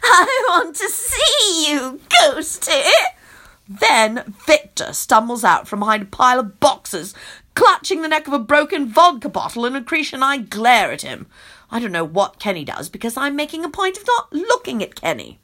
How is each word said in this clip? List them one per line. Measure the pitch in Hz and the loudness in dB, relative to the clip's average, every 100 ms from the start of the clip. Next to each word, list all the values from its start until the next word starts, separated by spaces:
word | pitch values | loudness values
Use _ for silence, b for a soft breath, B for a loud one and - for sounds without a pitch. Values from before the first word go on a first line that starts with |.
I | 480 359 359 523 494 | 6 6 6 2 2
want | 349 339 311 | 0 0 -6
to | 381 | -6
see | - 480 523 587 554 415 330 302 | -6 -6 0 2 2 2 0 0
you, | 294 262 269 _ | -2 -4 -12 _
Ghosty! | 233 - 180 - - - 277 294 539 - - b b b b _ | 4 4 2 -8 -8 -2 0 4 4 2 -6 b b b b _
Then | 196 - 240 220 226 - 202 - | -2 2 4 2 -2 -10 -12 2
Victor | 302 - - - | 2 2 -10 -8
stumbles | - - 226 233 240 | -10 2 2 2 -2
out | 214 165 - | 2 2 0
from | 202 | -4
behind | 208 214 | 0 -2
a | 202 | -2
pile | - 254 254 | 0 2 2
of | 220 - | -2 0
boxes, | 285 - - 180 180 - B B _ | 0 0 -8 -10 -10 -16 B B _
clutching | - 453 359 - 370 | 4 4 4 -2 -4
the | 320 | -2
neck | 311 302 | -2 -2
of | |
a | 277 | -4
broken | 214 294 302 302 269 | 2 2 2 -2 0
vodka | 220 349 269 196 | 6 6 4 -6
bottle, | 180 220 233 240 | -6 -6 -4 -4
and | 269 | -4
Lucretia | 233 330 294 269 | -4 -4 -4 -2
and | |
I | 269 277 | -2 -2
glare | 196 208 226 240 175 | -6 -2 2 4 2
at | 143 | -6
him. | - 123 - b b b b | -12 -14 -16 b b b b
I | 233 | -6
don't | 233 | -4
know | 170 165 | -4 -4
what | 170 190 _ | 0 -2 _
Kenny | 208 180 | -6 -6
does, | 147 - 175 | -8 -10 -12
because | - 226 233 | -8 -8 -4
I'm | 277 285 | -4 -4
making | 302 320 330 | -8 -8 -10
a | |
point | 294 381 381 | -4 -4 -4
of | 440 | -2
not | 480 - | -2 -2
looking | 302 403 494 - 240 | -8 -2 -2 -2 -8
at | 190 - | -8 -8
Kenny. | 165 135 64 - | -6 -6 -10 -20